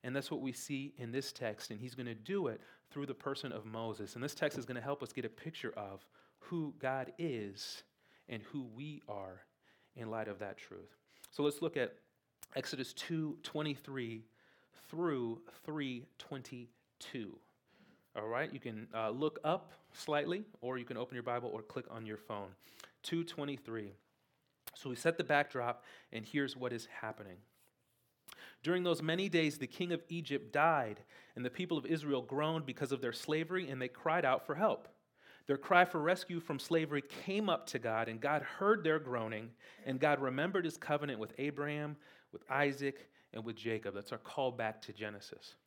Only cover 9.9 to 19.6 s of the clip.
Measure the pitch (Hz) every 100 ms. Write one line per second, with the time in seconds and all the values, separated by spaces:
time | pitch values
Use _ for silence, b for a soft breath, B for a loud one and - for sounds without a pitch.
9.9 | - 110 110 107 98 101 98 - 95 -
10.9 | - _ B B - 147 143 165 143 120
11.9 | - _ _ _ _ - 135 131 135 127
12.9 | - - 165 156 - - 151 151 135 -
13.9 | 135 117 113 113 b b b b - -
14.9 | 160 175 139 117 113 - - - 156 139
15.9 | 123 117 _ - 139 123 123 117 _ _
16.9 | _ - 131 104 - _ _ _ b b
17.9 | b b - 110 117 156 143 127 110 110
18.9 | 110 110 120 156 - 156 180